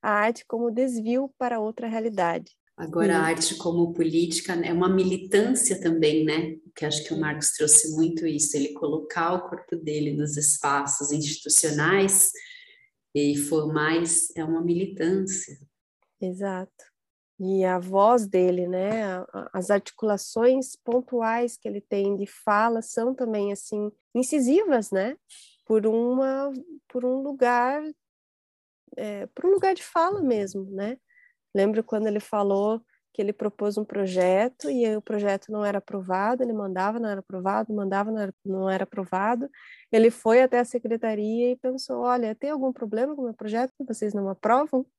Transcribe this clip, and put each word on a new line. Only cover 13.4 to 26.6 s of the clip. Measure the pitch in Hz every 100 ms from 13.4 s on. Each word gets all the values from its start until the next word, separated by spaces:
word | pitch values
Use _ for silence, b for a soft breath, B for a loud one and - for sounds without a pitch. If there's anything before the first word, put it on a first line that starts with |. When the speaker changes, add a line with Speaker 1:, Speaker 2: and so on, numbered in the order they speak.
| 143 156 151 151 151 165 170 - - 165
Speaker 2:
é |
uma | 160 165
militância. | 175 170 190 196 160 190 190 - - 139 - _ _ _ _ _
Speaker 1:
Exato. | 185 180 196 185 190 _ - _ _ _ _ _
E | 185 190
a | 185 180
voz | 185 190 208 247 208
dele, | 190 180 180 180
né? | 185 190 220 208
A, | 185 -
a, | 196 -
as | 190 185
articulações | 202 202 - 220 202 - - 240 262 262 -
pontuais | - 240 247 247 226 226 240 -
que | 220
ele | 202
tem | - 202 196 196
de | 202
fala | - - 208 226 226
são | 226 - 233 262
também, | 247 214 202
assim, | 202 - 208 208 - _
incisivas, | 233 254 302 247 320 427 254 208
né? | 190 202 294 _ B B B _
Por | 220 214
uma, | 226 240 254 269 269 277 262